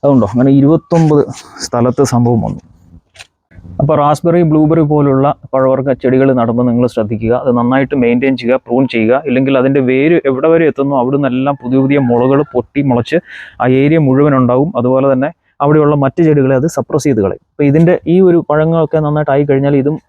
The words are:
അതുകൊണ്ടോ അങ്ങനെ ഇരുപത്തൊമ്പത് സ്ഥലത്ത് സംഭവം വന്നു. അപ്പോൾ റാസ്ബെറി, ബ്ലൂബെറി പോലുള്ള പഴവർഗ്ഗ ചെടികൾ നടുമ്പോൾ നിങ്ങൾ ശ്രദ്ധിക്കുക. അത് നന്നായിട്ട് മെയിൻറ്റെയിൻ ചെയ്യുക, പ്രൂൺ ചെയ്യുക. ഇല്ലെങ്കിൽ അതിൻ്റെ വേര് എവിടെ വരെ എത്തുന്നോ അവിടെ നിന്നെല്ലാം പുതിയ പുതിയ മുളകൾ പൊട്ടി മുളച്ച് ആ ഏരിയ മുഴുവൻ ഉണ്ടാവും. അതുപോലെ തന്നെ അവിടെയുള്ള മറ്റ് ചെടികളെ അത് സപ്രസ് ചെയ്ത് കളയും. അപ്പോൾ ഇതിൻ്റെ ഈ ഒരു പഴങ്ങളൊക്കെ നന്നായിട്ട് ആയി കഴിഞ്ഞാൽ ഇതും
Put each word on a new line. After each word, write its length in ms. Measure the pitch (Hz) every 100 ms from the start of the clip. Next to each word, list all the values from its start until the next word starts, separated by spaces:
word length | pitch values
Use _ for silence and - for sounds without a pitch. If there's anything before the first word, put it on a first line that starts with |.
അതുകൊണ്ടോ 280 | 143 135 101
അങ്ങനെ 200 | 120 135 139
ഇരുപത്തൊമ്പത് 600 | 139 160 - 170 160 147 143 - - - -
സ്ഥലത്ത് 400 | 120 120 123 139
സംഭവം 280 | 120 120 120 110
വന്നു. 160 | 101 _ _ _ 85 _ - - _ _ - - -
അപ്പോൾ 140 | 139 151
റാസ്ബെറി, 400 | 147 147 175 170 165
ബ്ലൂബെറി 320 | 156 151 165 151
പോലുള്ള 360 | 151 143 135 139 - -
പഴവർഗ്ഗ 380 | 135 131 131 135 127
ചെടികൾ 260 | 131 127 135 127
നടുമ്പോൾ 260 | 117 120 123
നിങ്ങൾ 160 | 117 123
ശ്രദ്ധിക്കുക. 380 | - 107 110 113 123
അത് 80 | 131 120
നന്നായിട്ട് 380 | 120 131 135 143
മെയിൻറ്റെയിൻ 320 | 120 123 135 127
ചെയ്യുക, 160 | 117 127 -
പ്രൂൺ 160 | 120 131
ചെയ്യുക. 280 | 117 110 131 143
ഇല്ലെങ്കിൽ 260 | 127 135 139
അതിൻ്റെ 200 | 131 139 127
വേര് 260 | 131 147 170 139
എവിടെ 180 | 131 160
വരെ 120 | 165 160
എത്തുന്നോ 240 | 131 139 143
അവിടെ 180 | 123 143
നിന്നെല്ലാം 380 | 139 123 135 143
പുതിയ 160 | 123 131
പുതിയ 160 | 135 143 127
മുളകൾ 320 | 120 127 139 147
പൊട്ടി 280 | 123 120 143 143
മുളച്ച് 300 | 120 120 165 - - - -
ആ 60 | 123 131
ഏരിയ 180 | 143 165 143
മുഴുവൻ 280 | 131 147 135
ഉണ്ടാവും. 300 | 123 127 151 123
അതുപോലെ 260 | 123 131 139
തന്നെ 180 | 131 139 - _ _
അവിടെയുള്ള 300 | 143 151 147 147
മറ്റ് 160 | 139 - 165
ചെടികളെ 300 | 143 131 135
അത് 80 | 151 -
സപ്രസ് 300 | 123 156 147
ചെയ്ത് 140 | 117 98
കളയും. 180 | - _
അപ്പോൾ 140 | _ 143
ഇതിൻ്റെ 260 | 143 170 180 -
ഈ 40 | 175 185
ഒരു 120 | 170 -
പഴങ്ങളൊക്കെ 480 | 151 156 165 156 160 151
നന്നായിട്ട് 260 | 151 151 139
ആയി 100 | 147
കഴിഞ്ഞാൽ 240 | 135 139 143
ഇതും 140 | 135 151